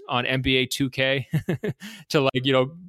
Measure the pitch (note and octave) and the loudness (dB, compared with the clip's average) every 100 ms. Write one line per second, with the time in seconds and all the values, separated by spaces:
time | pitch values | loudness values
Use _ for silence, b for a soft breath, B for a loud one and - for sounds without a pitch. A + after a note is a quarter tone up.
0 | - B2+ B2 C3 C3 C3 C3 - C3+ - | -4 -2 0 0 2 2 2 -2 -2 0
1 | C3+ C#3 - D3+ - D#3+ G#3 - G#3 G#3+ | 0 0 0 -4 -2 -4 -4 -8 -12 -18
2 | - D#3 C3+ C3 C3+ C3 C3 E3+ | -2 2 2 2 2 4 2 -2